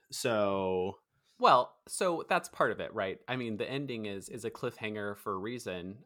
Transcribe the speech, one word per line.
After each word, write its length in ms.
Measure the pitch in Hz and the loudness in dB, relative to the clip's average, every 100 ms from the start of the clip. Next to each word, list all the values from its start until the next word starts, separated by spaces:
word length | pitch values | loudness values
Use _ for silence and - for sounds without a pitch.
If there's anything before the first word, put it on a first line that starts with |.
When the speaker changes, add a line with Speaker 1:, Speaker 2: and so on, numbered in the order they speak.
| _ | _
Speaker 1:
So 880 | - 127 110 101 98 95 92 92 - _ _ _ - | -4 0 2 2 2 2 0 0 -4 _ _ _ 2
Speaker 2:
Well, 400 | 254 131 - - - | 8 8 6 -4 -10
so 360 | - 190 165 - | -2 0 0 2
that's 180 | 180 - | 0 0
part 240 | - 139 | 2 2
of 80 | 101 | 2
it, 140 | 87 | -4
right? 260 | 107 95 90 - | -2 -2 -4 -4
I 80 | 127 | -4
mean, 220 | 117 104 | -2 -2
the 120 | 117 | -2
ending 360 | 135 139 117 107 | -4 -4 -6 -6
is, 240 | 98 92 | -6 -8
is 160 | 120 113 | -8 -8
a 60 | |
cliffhanger 680 | - 123 - 113 107 104 101 | -6 -6 -4 -6 -4 -6 -6
for 160 | - | -6
a 40 | 95 | -4
reason. 680 | 104 123 110 90 90 104 | -4 -6 -6 -6 -8 -12